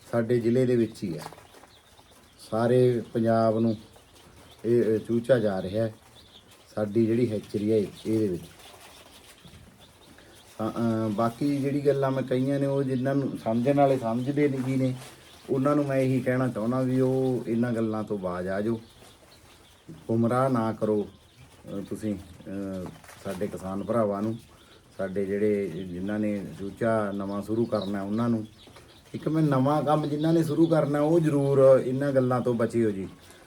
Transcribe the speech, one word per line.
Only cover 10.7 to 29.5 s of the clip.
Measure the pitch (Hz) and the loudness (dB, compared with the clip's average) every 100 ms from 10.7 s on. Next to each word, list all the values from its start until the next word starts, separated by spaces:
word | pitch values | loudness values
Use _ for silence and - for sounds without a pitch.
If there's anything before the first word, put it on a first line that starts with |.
ਅਹ, | 113 117 113 113 | -2 -2 0 -2
ਬਾਕੀ | 104 117 - 143 143 | 0 -2 0 -2 0
ਜਿਹੜੀ | 139 143 139 | -2 0 0
ਗੱਲਾਂ | 135 135 | 2 0
ਮੈਂ | 135 | 0
ਕਹੀਆਂ | 127 127 131 139 | -2 -2 0 0
ਨੇ, | 139 | 0
ਉਹ | 139 | 0
ਜਿਨ੍ਹਾਂ | 131 131 135 139 | 0 0 0 0
ਨੂੰ | 131 - | -2 -4
ਸਮਝਣ | 113 117 123 143 | -2 0 2 4
ਵਾਲੇ | 139 135 | 4 2
ਸਮਝਦੇ | 113 117 127 143 147 | 0 -2 -2 0 0
ਨੇ | 131 | 0
ਜੀ | 127 135 | -2 0
ਨੇ, | 131 127 - - - - - | 0 -2 -10 -20 -20 -20 -4
ਉਹਨਾਂ | 135 135 147 | 0 2 2
ਨੂੰ | 139 | 2
ਮੈਂ | 135 | 0
ਇਹੀ | 131 131 | 2 0
ਕਹਿਣਾ | 127 127 127 | 0 0 -2
ਚਾਹੁੰਦਾ | - 113 127 | -2 -2 0
ਵੀ | 131 127 | 0 2
ਉਹ | 131 131 131 123 113 | 2 2 0 0 -2
ਇਹਨਾਂ | 117 123 | -2 0
ਗੱਲਾਂ | 113 113 110 | 0 -2 -4
ਤੋਂ | 107 104 | -4 -4
ਬਾਜ਼ | 92 90 92 | -4 -4 -4
ਆ | 95 | -2
ਜਾਓ, | 107 113 - - - - - - - - - - - | -2 -4 -8 -20 -20 -20 -20 -20 -20 -20 -20 -20 -20
ਗੁੰਮਰਾਹ | 80 - 117 117 123 135 | -14 -4 0 2 2 2
ਨਾ | 123 113 | 0 -2
ਕਰੋ, | 107 107 107 92 | -2 -2 -2 -4
ਅਹ, | - - - - - - 98 | -10 -20 -20 -20 -20 -14 -12
ਤੁਸੀਂ, | 95 98 107 95 | -10 -8 -6 -8
ਅਹ, | - - - 98 98 95 90 - - - | -10 -18 -14 -10 -8 -10 -12 -14 -20 -14
ਸਾਡੇ | 98 92 98 | -12 -6 -6
ਕਿਸਾਨ | 90 92 98 | -6 -8 -6
ਭਰਾਵਾਂ | 98 113 107 101 | -2 0 0 -2
ਨੂੰ, | 107 110 - - - - - - | -4 -6 -12 -20 -20 -20 -18 -8
ਸਾਡੇ | 95 95 95 | -6 -4 -2
ਜਿਹੜੇ | 101 107 104 98 | 0 0 0 -2
ਜਿਨ੍ਹਾਂ | 82 92 87 98 107 | -6 -8 -8 -4 -2
ਨੇ | 107 101 90 80 | -2 -4 -6 -10
ਚੂਚਾ | 98 92 117 110 104 | -12 -4 -2 0 -2
ਨਵਾਂ | 101 98 101 | -4 -6 -6
ਸ਼ੁਰੂ | 101 110 113 | -4 -2 0
ਕਰਨਾ | 107 98 101 | -2 -2 -4
ਉਹਨਾਂ | 98 110 120 | -4 -2 0
ਨੂੰ। | 113 107 - - - - - - | -2 -4 -14 -20 -20 -20 -20 -14
ਇੱਕ | - 170 | -8 -2
ਮੈਂ | 156 | 2
ਨਵਾਂ | 156 | 2